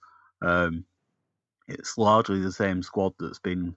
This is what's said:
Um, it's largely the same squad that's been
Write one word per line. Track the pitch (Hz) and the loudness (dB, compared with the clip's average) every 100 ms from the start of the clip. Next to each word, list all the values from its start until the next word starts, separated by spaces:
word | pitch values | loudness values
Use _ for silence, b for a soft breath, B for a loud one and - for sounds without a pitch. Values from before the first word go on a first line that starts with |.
| b b b _ | b b b _
Um, | 87 87 85 82 90 _ _ _ _ _ _ _ - | 2 2 2 -2 -8 _ _ _ _ _ _ _ -12
it's | - - - | -12 -8 0
largely | 104 107 113 98 | 4 6 4 0
the | 95 | -2
same | 90 98 92 90 | 0 -2 -2 -4
squad | - 95 - | -2 -2 -2
that's | 90 - | -8 -8
been | 95 90 87 | -4 -4 -4